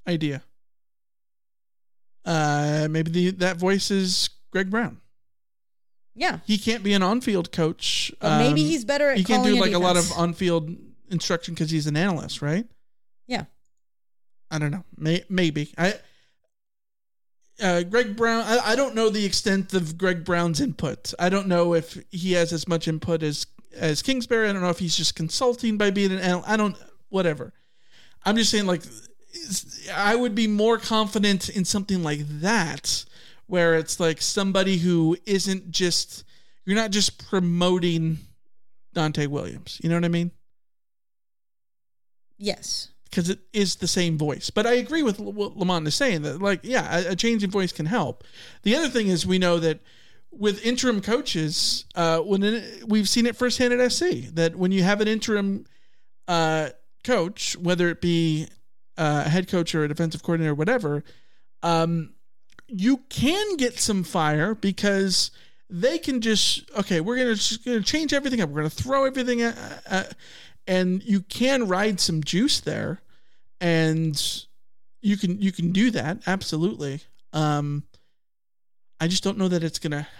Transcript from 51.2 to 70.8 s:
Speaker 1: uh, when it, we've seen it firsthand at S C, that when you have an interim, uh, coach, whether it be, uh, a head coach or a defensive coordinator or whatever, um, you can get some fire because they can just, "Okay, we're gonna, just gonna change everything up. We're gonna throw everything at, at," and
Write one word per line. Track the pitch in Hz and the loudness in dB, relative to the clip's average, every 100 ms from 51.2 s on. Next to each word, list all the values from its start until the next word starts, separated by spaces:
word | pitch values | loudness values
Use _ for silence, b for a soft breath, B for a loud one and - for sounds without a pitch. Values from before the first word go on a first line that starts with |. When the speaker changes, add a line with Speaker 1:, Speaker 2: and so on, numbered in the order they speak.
| 285 180 156 170 - - - | 0 -2 -2 -2 -2 -2 -6
Speaker 1:
uh, | - 165 165 | -2 0 2
when | 170 196 | 2 2
it, | 202 226 - - 233 | 2 0 -6 -14 0
we've | 214 196 | 2 4
seen | 240 233 | 4 2
it | 226 | 2
firsthand | 247 240 247 | -2 2 2
at | 240 | 4
S | 247 247 | 2 2
C, | 359 - 135 | 0 -2 -4
that | 165 165 180 | 0 0 2
when | 185 | 2
you | 190 | 4
have | 180 208 | 4 4
an | 214 | 2
interim, | 220 220 208 196 202 - - - - - - - | 0 0 0 0 -4 -8 -20 -20 -20 -20 -18 -2
uh, | 170 160 156 147 - - - | 0 2 0 -2 -8 -20 -12
coach, | - 240 170 - - - | 0 0 0 -4 -6 -4
whether | 175 175 175 | 0 2 2
it | 165 | 0
be, | 175 170 165 156 160 - - - - - | 0 2 2 0 -4 -12 -20 -20 -16 -2
uh, | 156 147 151 | 0 2 2
a | |
head | 175 185 | 0 2
coach | 180 165 160 | -2 0 0
or | |
a | 147 | -2
defensive | 151 165 156 | 0 -2 -4
coordinator | - 165 160 | -2 0 0
or | 147 | 0
whatever, | 160 254 156 147 b b b b b - | 0 0 0 -4 b b b b b -6
um, | 170 165 165 165 156 - - - - - - | 0 2 2 0 -4 -14 -20 -20 -20 -20 -12
you | 208 208 269 - | -2 2 2 -2
can | - 262 381 427 339 | 0 0 2 0 0
get | 247 - | -2 0
some | - 196 | 0 0
fire | 170 185 151 151 180 220 | 0 0 2 2 0 0
because | 196 190 202 196 196 180 - b b b b | -2 0 0 2 2 0 -2 b b b b
they | 175 240 330 | -2 0 0
can | 330 254 | -2 -2
just, | 226 208 - - - 240 | 2 2 2 0 -4 -6
"Okay, | 190 175 | 0 0
we're | 175 247 | 0 0
gonna, | 247 | 0
just | 214 - 220 | 0 -2 -2
gonna | 247 233 | -2 0
change | 196 311 311 | 0 0 0
everything | 285 277 247 | 0 0 0
up. | 160 | -2
We're | 147 | -2
gonna | 151 | -4
throw | - 247 269 | -4 -2 2
everything | 269 262 247 240 | 2 0 0 0
at, | 233 226 - - - | 0 -4 -12 -14 -4
at," | 185 - - B B B B - | -4 -4 -10 B B B B -2
and | 185 | 0